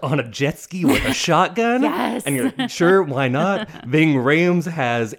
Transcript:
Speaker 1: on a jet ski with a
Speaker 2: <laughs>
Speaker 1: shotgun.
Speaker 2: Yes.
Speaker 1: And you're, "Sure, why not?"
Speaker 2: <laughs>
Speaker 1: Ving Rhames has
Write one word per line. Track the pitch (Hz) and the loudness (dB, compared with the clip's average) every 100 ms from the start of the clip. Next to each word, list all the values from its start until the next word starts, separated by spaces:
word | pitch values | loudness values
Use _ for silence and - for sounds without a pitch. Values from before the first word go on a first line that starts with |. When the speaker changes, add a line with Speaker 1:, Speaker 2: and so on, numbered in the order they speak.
Speaker 1:
on | 135 147 | -2 -2
a | 120 | -2
jet | 104 139 - | -2 -4 -4
ski | - 180 | -10 -2
with | 170 - - | 0 2 0
a | |
Speaker 2:
<laughs> | 262 - | -2 0
Speaker 1:
shotgun. | 160 180 180 233 247 | 2 2 0 0 0
Speaker 2:
Yes. | 285 - 226 233 - | 0 0 -2 -4 -2
Speaker 1:
And | 269 | -2
you're, | 254 - 254 | -2 -2 -6
"Sure, | - 175 190 | 0 4 4
why | 165 131 131 | 2 -2 0
not?" | 131 180 196 214 | 0 0 -2 -6
Speaker 2:
<laughs> | - 117 | -12 -2
Speaker 1:
Ving | 156 160 139 | 2 4 4
Rhames | 123 156 175 175 175 | 2 2 2 2 -2
has | 165 123 117 110 | -4 -2 -2 -4